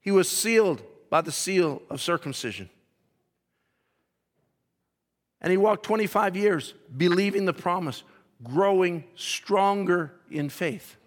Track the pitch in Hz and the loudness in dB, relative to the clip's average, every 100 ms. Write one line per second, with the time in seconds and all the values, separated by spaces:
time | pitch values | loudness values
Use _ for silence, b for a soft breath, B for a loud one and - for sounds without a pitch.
0 | 196 196 175 - 220 226 208 151 - - | 4 4 4 0 2 4 4 0 -8 -20
1 | _ 156 165 - - 190 165 135 - 143 | _ 0 0 -6 0 2 2 -2 -10 -8
2 | - 170 147 131 120 98 92 _ _ _ | -2 -2 -4 -8 -8 -10 -14 _ _ _
3 | _ _ _ _ _ _ _ _ _ _ | _ _ _ _ _ _ _ _ _ _
4 | _ _ _ _ _ _ _ _ _ _ | _ _ _ _ _ _ _ _ _ _
5 | _ _ _ _ 160 185 208 208 - 220 | _ _ _ _ 0 4 4 2 0 0
6 | 214 208 202 185 208 170 - - - 123 | 0 0 0 2 0 0 -4 -18 -18 0
7 | 175 175 202 202 190 139 180 180 160 120 | 2 4 2 0 -2 -2 -2 -2 -4 -8
8 | b b b _ 117 139 196 190 180 170 | b b b _ -6 0 2 4 2 -2
9 | - - - - - 196 196 202 185 175 | -12 -14 -10 -10 -2 2 2 0 0 0
10 | 151 - _ 151 143 - 175 113 - - | 0 -10 _ -6 -6 -4 -6 -6 -14 -20